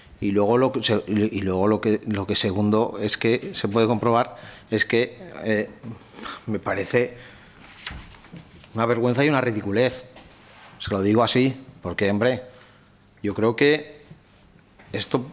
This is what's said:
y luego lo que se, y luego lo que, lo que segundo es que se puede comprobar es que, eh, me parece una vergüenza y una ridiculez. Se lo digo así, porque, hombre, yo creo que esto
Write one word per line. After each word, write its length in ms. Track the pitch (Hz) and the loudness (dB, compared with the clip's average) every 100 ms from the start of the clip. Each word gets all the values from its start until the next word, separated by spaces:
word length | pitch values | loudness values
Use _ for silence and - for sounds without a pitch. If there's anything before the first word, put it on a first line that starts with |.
| - - | -20 -6
y 120 | 104 | -2
luego 240 | 101 101 120 | 2 4 4
lo 160 | 131 | 2
que 100 | 123 | 2
se, 220 | 110 104 - | 0 0 0
y 340 | 107 107 95 | 0 0 0
luego 260 | 95 92 101 | -2 2 2
lo 120 | 107 | 2
que, 200 | 113 104 110 | 2 0 -2
lo 200 | 101 95 | -4 0
que 80 | |
segundo 640 | 101 104 95 104 110 117 98 | 0 0 2 2 2 2 -2
es 180 | 104 - | -4 0
que 340 | 113 117 196 | 2 0 -2
se 140 | - 104 | -6 -2
puede 180 | 110 110 | 2 2
comprobar 500 | 113 120 117 127 - - - - | 2 2 2 2 -4 -18 -20 -4
es 140 | 107 - | -2 2
que, 320 | 117 127 - 175 - | 0 0 -4 -18 -8
eh, 260 | 95 104 104 - 113 107 - - - - - | -2 -2 -2 -8 -16 -16 -18 -14 -12 -10 -6
me 120 | 104 | -6
parece 580 | 101 98 95 123 120 - - - - - - - - - - - - - - - - | -4 -4 0 0 0 -4 -20 -20 -20 -20 -20 -16 -14 -14 -16 -20 -20 -20 -20 -20 -12
una 120 | 110 117 | -2 0
vergüenza 360 | 117 123 123 | 2 0 2
y 60 | 147 | 2
una 140 | 139 | 2
ridiculez. 600 | 120 104 101 101 127 - - - - - - - - - | 0 -2 -2 0 0 -2 -14 -20 -20 -20 -20 -20 -20 -14
Se 120 | - | -6
lo 120 | 98 | 0
digo 200 | 101 110 | 2 4
así, 320 | 117 123 135 127 - - | 4 2 2 0 -10 -12
porque, 280 | 90 85 98 | -10 -2 0
hombre, 320 | 101 120 127 - - - - - _ _ _ | 2 0 0 -6 -20 -20 -20 -20 _ _ _
yo 120 | 101 | -6
creo 200 | 101 110 | 0 0
que 480 | 113 147 151 - - - - _ - - _ _ - - | 4 4 2 -2 -18 -20 -20 _ -20 -20 _ _ -20 -10
esto 340 | 113 - 131 135 | -6 -2 -4 -4